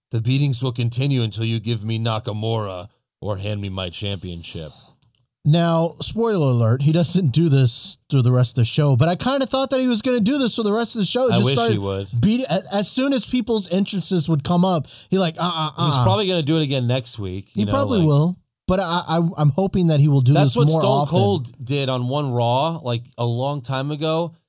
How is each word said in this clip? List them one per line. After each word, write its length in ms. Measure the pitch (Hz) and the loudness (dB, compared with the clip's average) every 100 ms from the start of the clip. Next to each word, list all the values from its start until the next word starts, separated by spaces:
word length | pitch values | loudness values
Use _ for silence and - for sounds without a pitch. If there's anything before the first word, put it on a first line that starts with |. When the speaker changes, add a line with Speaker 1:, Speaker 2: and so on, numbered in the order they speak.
| _ | _
Speaker 1:
The 100 | 113 | -4
beatings 420 | 113 135 143 120 | 0 0 0 0
will 80 | 131 | -4
continue 520 | 123 117 120 139 131 | -2 -4 -2 0 0
until 200 | 110 104 113 | -2 -2 -4
you 140 | 113 | -2
give 240 | 107 113 | -2 -4
me 160 | 107 113 | -4 -4
Nakamura 880 | 117 110 - 107 110 113 104 90 95 _ _ _ | -2 -2 -4 -6 -4 -4 -4 -8 -12 _ _ _
or 160 | 98 98 | -8 -6
hand 220 | 101 104 | -6 -6
me 80 | 98 | -6
my 200 | 95 92 | -8 -8
championship." 800 | - 101 95 90 85 82 85 76 - - _ _ _ _ _ 143 | -8 -8 -8 -8 -12 -12 -12 -14 -16 -20 _ _ _ _ _ 2
Speaker 2:
Now, 480 | 170 170 165 165 - | 2 2 0 -2 -4
spoiler 500 | - 214 226 202 139 | -8 -2 0 2 2
alert, 300 | 120 113 131 | 2 2 2
he 80 | 143 | 2
doesn't 360 | 160 170 180 165 | 2 2 2 2
do 220 | 147 170 | 2 4
this 480 | 139 127 - - - _ | 4 4 0 -10 -14 _
through 120 | 139 | 2
the 80 | 123 | 4
rest 200 | 127 123 | 2 2
of 40 | - | 0
the 100 | 113 | 0
show, 300 | - 147 123 | 2 2 4
but 120 | 160 | 2
I 80 | 185 | 0
kinda 300 | 247 277 262 | 0 0 0
thought 240 | 262 269 | 0 0
that 80 | 262 | 0
he 80 | 254 | 0
was 140 | 226 | 0
gonna 180 | 254 247 | 0 0
do 200 | 202 285 | 2 2
this 160 | 247 - | 0 0
for 80 | |
the 100 | 214 | 0
rest 220 | 214 233 226 | 0 -2 -2
of 40 | |
the 60 | 190 | -2
show. 220 | 240 262 | 0 2
Speaker 1:
I 20 | 196 | 2
Speaker 2:
Just 100 | 117 | 2
Speaker 1:
wish 80 | |
Speaker 2:
start 180 | 139 233 | 2 0
Speaker 1:
he 60 | 104 | 0
would. 300 | 98 98 98 120 | -2 -4 -4 0
Speaker 2:
beat, 220 | 185 240 | 2 2
a-, 320 | 262 180 - | 0 -4 -2
as 160 | 202 202 | -4 -4
soon 240 | - 277 | -2 0
as 120 | 269 - | -2 -2
people's 440 | 247 226 220 185 | -4 0 -2 0
entrances 580 | 185 202 196 - 185 156 | -2 -2 -4 -2 -2 0
would 160 | 160 | -2
come 220 | - 175 185 | 2 2 2
up, 220 | 170 120 - - | 0 -4 -14 -4
he 100 | 190 | 0
like, 160 | 175 160 | 0 -2
uh, 40 | |
uh, 280 | 170 170 156 - | -4 -4 -6 -2
uh. 80 | 160 | 0
Speaker 1:
He's 120 | 139 | 2
probably 240 | 123 196 196 | 2 2 0
gonna 140 | 180 | 0
do 160 | 143 160 | 0 0
it 60 | |
again 240 | 147 135 120 | 0 -2 0
next 320 | 127 120 - | -2 -4 -10
week, 300 | 98 95 - | -8 -8 -8
you 80 | - | -4
Speaker 2:
He 40 | 208 | -2
Speaker 1:
know, 80 | |
Speaker 2:
probably 260 | - - 226 | 0 0 2
Speaker 1:
like 80 | 160 | 4
Speaker 2:
will, 300 | 143 165 185 _ _ - | 4 2 -2 _ _ -2
but 120 | 185 | 0
I, 240 | 175 175 - | 0 -4 -2
I, 220 | 165 170 165 | 0 0 2
I'm 120 | 147 | 2
hoping 380 | 143 196 196 170 | 2 0 2 2
that 120 | 151 | 4
he 80 | 147 | 4
will 140 | 139 | 6
do 120 | 123 | 6
Speaker 1:
That's 180 | 151 143 | 4 4
Speaker 2:
this 40 | 117 | 4
Speaker 1:
what 120 | 147 | 2
Speaker 2:
more 140 | 160 | 4
Speaker 1:
Stone 100 | 151 135 | 2 2
Speaker 2:
often. 100 | 147 | 2
Speaker 1:
Cold 400 | 175 202 185 117 - 120 | 2 2 0 -4 -12 -6
did 240 | 143 135 | -2 -2
on 180 | 127 123 | -2 -2
one 240 | 143 143 | -2 -2
Raw, 460 | 120 117 123 160 165 | 0 2 2 0 -4
like, 200 | 123 120 120 - | -4 -6 -6 -6
a 80 | 120 | -2
long 360 | 117 135 147 | -2 -4 -6
time 300 | 117 131 143 | -6 -6 -4
ago. 420 | 151 156 160 170 165 | -4 -2 -2 -4 -10